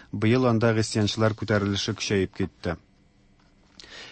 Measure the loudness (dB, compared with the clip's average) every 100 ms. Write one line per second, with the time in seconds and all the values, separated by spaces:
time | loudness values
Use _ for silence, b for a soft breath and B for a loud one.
0 | B -2 2 2 4 4 2 2 0 0
1 | 0 2 0 0 0 0 0 -2 -4 -6
2 | -2 0 0 -2 -6 -6 -8 -8 _ _
3 | _ _ _ _ _ _ _ B B B
4 | B